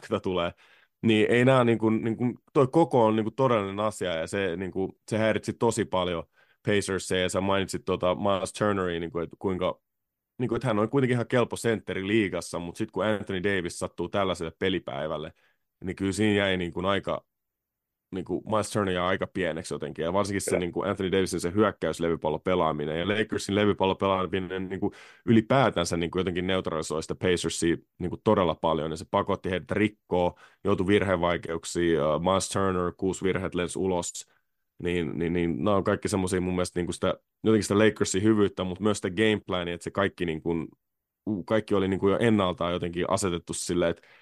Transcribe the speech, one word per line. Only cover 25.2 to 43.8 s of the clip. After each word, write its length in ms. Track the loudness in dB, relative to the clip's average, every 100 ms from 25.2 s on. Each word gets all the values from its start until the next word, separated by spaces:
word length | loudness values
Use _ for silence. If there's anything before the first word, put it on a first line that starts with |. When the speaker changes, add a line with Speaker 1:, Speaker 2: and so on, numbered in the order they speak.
| 4
Speaker 1:
ylipäätänsä, 720 | 4 6 4 4 2 0 -2
niin 140 | -2
kuin, 100 | -2
jotenkin 260 | -2 -2 0
neutralisoi 560 | 0 -2 -4 -4 -6
sitä 120 | -6
Pacersia, 640 | -2 0 2 0 0 0 0 -4 _
niin 120 | -8
kuin, 100 | -2
todella 300 | 2 4 2
paljon, 360 | 0 0 0 -2
ja 60 | -6
se 80 | -2
pakotti 400 | -2 0 -4 -2
heidät 200 | -4 -2
rikkoo, 680 | 0 0 -2 _ 0 0 -2 -14 _
joutui 220 | -2 0 4
virhevaikeuksiin, 1120 | 4 4 2 2 -2 -4 -8 -4 0 2 4
äh, 200 | 2 2
Miles 280 | 2 0 0
Turner, 440 | -2 0 0 -4 -2
kuusi 280 | -4 -2
virheet 300 | -2 -2 -2
lensi 240 | -4 -4 -2
ulos, 340 | -2 -2 -4 -10 -16 _ _ _ _ _
niin, 400 | -4 -2 -2 -2
niin, 140 | -2
niin 320 | 0 0 0
nämä 120 | 0 2
on 80 |
kaikki 240 | 2 -2 0
semmosia 320 | -2 0 0
mun 140 | 0
mielestä, 240 | -2 -2 -2
niin 80 | -4
kuin, 80 |
sitä, 200 | -2 -2 -2 _ _
jotenkin 180 | 2 2
sitä 160 | 4 4
Lakersin 440 | 4 4 0 2
hyvyyttä, 420 | 4 4 2 0
mut 160 | -6 -2
myös 180 | -2 0
sitä 120 | -2
gameplania, 640 | 0 2 2 -2 -4 -4
että 100 | -6
se 60 | -4
kaikki, 360 | 0 0 0 -4
niin 160 | -4
kuin, 260 | -2 -2 -4 -12 _ _ _ _ -6 -6 0
kaikki 280 | 0 2
oli, 140 | 0 2
niin 120 | 2
kuin, 120 | 2
jo 60 | 4
ennaltaan 540 | 4 4 2 0 -2
jotenkin 320 | -2 -4 -4 -2
asetettu 440 | 0 0 -2 -6
silleen, 380 | -8 -2 0